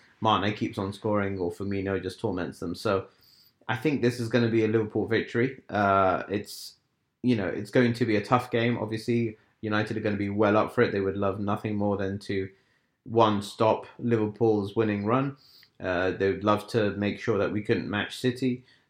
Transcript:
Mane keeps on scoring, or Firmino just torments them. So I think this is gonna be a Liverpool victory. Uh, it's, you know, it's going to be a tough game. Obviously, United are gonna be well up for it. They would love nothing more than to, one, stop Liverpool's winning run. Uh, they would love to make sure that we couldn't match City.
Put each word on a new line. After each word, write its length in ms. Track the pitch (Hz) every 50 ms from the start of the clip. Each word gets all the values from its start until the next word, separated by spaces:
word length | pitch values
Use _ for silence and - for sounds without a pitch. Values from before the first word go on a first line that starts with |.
| _ _ _ -
Mane 320 | - 110 104 92 95 104 107
keeps 240 | - 117 - - 104
on 140 | 98 98 101
scoring, 460 | - - 110 104 104 98 98 98 95
or 120 | 90 87
Firmino 500 | 87 - 98 101 101 98 95 98 98 92
just 180 | 85 92 - -
torments 400 | - 110 92 90 87 - - -
them. 160 | 95 85 87
So 300 | - - 113 98 95 - - _ _ _ _ _ _ _ _ _ _ _ -
I 100 | 113 -
think 240 | - 156 143 120
this 180 | 120 120 120 -
is 80 | 117 113
gonna 220 | - 120 117 113
be 160 | 110 113 110
a 20 | 107
Liverpool 400 | 110 113 107 107 - 113 98 95
victory. 540 | 113 107 - - - 117 120 135 - - - -
Uh, 540 | - 104 104 98 98 98 95 92 87 - - -
it's, 440 | 95 104 - - - - - - - _ _ _ _ _ _ _ _ _ -
you 120 | 123 123
know, 120 | 107 95 82
it's 240 | - - - -
going 220 | - 131 123 120 117
to 120 | - 127
be 120 | 113 107 104
a 60 | 104
tough 280 | - 131 120 - -
game. 260 | - 117 117 120 120 -
Obviously, 600 | 107 107 110 110 - - 120 120 117 110 110 - _ _ _ _
United 340 | - 110 107 107 107 - 110
are 60 | 107
gonna 160 | 104 107 101 98
be 120 | 101 98
well 280 | 98 104 110 101 104 107
up 180 | 95 - -
for 60 | -
it. 100 | 117 98
They 80 | - 101
would 180 | 95 98 95 101
love 220 | 101 98 95 107
nothing 360 | 101 101 104 107 - 110 107
more 200 | 104 101 104 101
than 240 | 98 98 95 98 101
to, 300 | - - 104 95 95 98 - _ _ _ _ _ _ _ _ _ -
one, 360 | - 110 113 113 107 104 101
stop 460 | 101 - - - 117 110 104 - - - - -
Liverpool's 760 | 117 117 117 110 107 104 104 - 120 110 110 104 98 98 -
winning 300 | 113 110 107 104 101 101
run. 320 | 107 120 131 135 143 139 - _ _ - - - - _ -
Uh, 300 | 95 92 90 87 92 92
they 200 | 92 - 98 98
would 120 | 95 87 101
love 240 | 107 104 104 - -
to 220 | - 117 104 101
make 280 | 90 101 104 101 98 -
sure 160 | - - 110 98
that 160 | 98 - 90
we 80 | 104
couldn't 280 | 104 - 117 95 64 67
match 280 | 92 104 98 - - -
City. 460 | - 127 123 - 135 127 123 123 - _ _ _ _ _